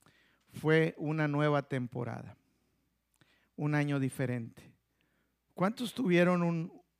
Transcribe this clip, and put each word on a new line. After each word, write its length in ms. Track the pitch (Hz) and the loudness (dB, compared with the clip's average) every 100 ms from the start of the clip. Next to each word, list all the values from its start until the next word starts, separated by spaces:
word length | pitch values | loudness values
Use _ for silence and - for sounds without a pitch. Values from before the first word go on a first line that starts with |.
| _ _ _ _ _ | _ _ _ _ _
fue 420 | - 147 160 160 - | -4 4 4 4 -2
una 280 | 151 156 151 | -4 -2 0
nueva 440 | 143 151 143 135 | 2 2 0 -2
temporada, 640 | 135 123 127 117 120 - - _ _ _ _ _ _ _ _ _ _ _ - | -6 -6 -8 -8 -8 -14 -20 _ _ _ _ _ _ _ _ _ _ _ -6
un 180 | 147 | -2
año 240 | 147 147 143 | 0 0 0
diferente. 760 | 131 - 127 123 117 - - _ _ _ _ _ _ _ _ | -2 -2 -4 -4 -6 -14 -20 _ _ _ _ _ _ _ _
¿Cuántos 400 | - 185 240 240 | -2 -2 -2 -8
tuvieron 480 | - 214 175 175 180 | -2 2 4 6 4
un, 400 | 170 165 165 - _ | 0 -2 -6 -12 _